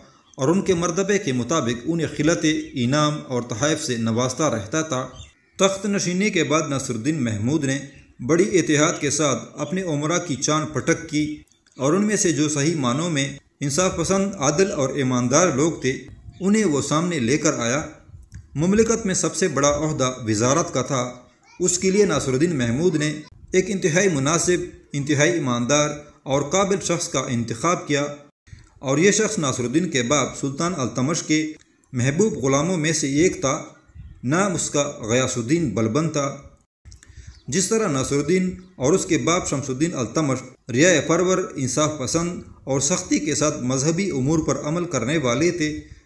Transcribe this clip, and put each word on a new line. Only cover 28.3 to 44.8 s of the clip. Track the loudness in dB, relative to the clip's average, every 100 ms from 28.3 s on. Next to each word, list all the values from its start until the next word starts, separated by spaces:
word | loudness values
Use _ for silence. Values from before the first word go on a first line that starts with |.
| _ _ -20 -20 -10
और | -2 4
ये | 4
शख्स | 4 0 0
नासरुद्दीन | -2 -2 0 0 0
के | 0
बाप | 2 2 0 -4
सुल्तान | -6 -2 -4 -2
अल्तमश | -4 -2 -2 -2
के | 0 0 0 -8 _ _ _
महबूब | -2 0 2 0 2
ग़ुलामों | 0 2 2 0
में | 0
से | 0 0 2 2
एक | 2
था। | -2 -2 -6 -20 _ -20 -20 -8 -2
नाम | 0 0
उसका | -2 -2 -2 -2 -6
गयासुद्दीन | 0 2 2 -2 0 0 2
बलबन | 0 0 2 0
था। | -2 -4 -6 -18 -20 _ _ -20 -20 -20 -20 -20 -18 -4
जिस | -2 0
तरह | 0 0
नासरुद्दीन | -2 0 0 2 2 0 -4 -16 -2
और | 2
उसके | 2 2 0
बाप | 2 0 0
शमसुद्दीन | -4 -4 -2 -2
अल्तमश | -2 -2 0 0 -2 -6 -20 -4
रियाए | 4 6 6
परवर, | 4 2 4 2 -2 -4
इंसाफ | -4 0 0 -2
पसंद | -4 -2 -2 -6 -12 -16 -4
और | -2
सख्ती | 0 -2 0 -2
के | 0 0
साथ | 0 -2
मजहबी | -2 0 0 0 -2
उमूर | -2 0 0
पर | 0 -2 -2
अमल | -4